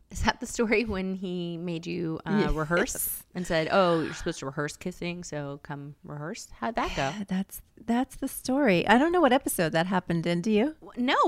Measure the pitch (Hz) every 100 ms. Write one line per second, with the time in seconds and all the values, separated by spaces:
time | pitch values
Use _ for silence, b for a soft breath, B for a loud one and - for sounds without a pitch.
0 | - - - - 233 - 220 226 220 190
1 | 190 190 185 180 170 165 175 165 170 175
2 | 165 160 - 202 151 151 156 175 254 -
3 | - - - 180 175 160 160 196 180 165
4 | 151 160 180 - 135 147 151 - 180 -
5 | 175 175 170 147 143 143 - 143 143 139
6 | 156 147 151 233 - - 226 240 349 -
7 | 135 208 196 185 - - - - - 233
8 | 262 - - - - 269 262 170 - 240
9 | 330 359 269 269 - - 160 160 180 185
10 | - 170 170 175 220 208 285 - 330 -
11 | 254 440